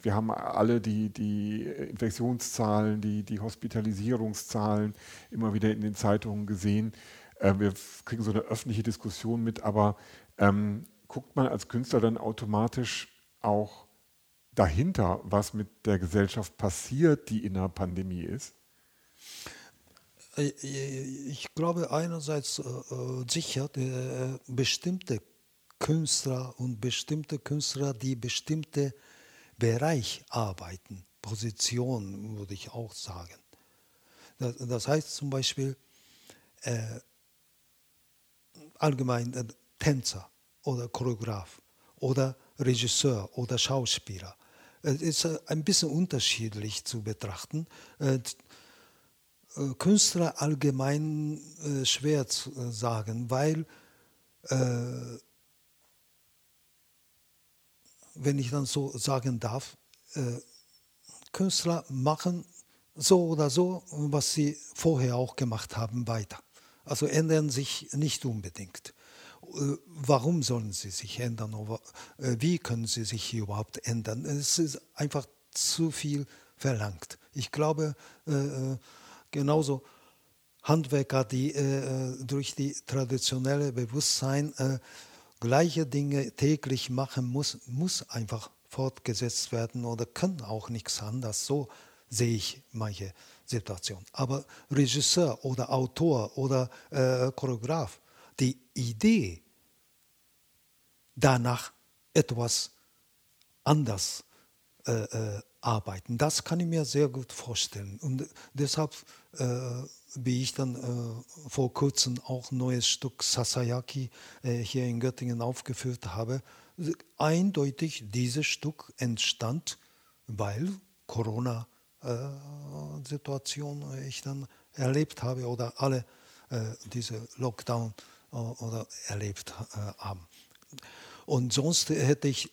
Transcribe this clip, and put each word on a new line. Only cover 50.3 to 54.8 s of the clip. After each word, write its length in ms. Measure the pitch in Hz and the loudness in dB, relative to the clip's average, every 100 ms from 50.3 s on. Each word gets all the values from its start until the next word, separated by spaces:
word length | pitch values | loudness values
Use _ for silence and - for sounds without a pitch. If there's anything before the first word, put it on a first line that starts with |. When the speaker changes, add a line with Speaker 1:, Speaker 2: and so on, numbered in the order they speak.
| - | 2
Speaker 2:
allgemein, 960 | 143 143 147 131 135 147 156 151 151 151 - - | 0 4 2 4 2 2 0 -2 -2 -4 -10 -8
äh, 220 | 151 139 131 | -4 0 2
schwer 420 | - 147 147 127 | 2 4 2 2
zu, 240 | - - 139 | -2 -4 -6
äh, 160 | 120 | -6
sagen, 580 | 110 117 110 107 113 120 | -2 0 0 -2 -4 0
weil, 360 | 131 151 160 160 - - _ _ _ _ _ | 2 2 2 -2 -12 -20 _ _ _ _ _
äh, 760 | - 131 127 120 | -2 2 2 0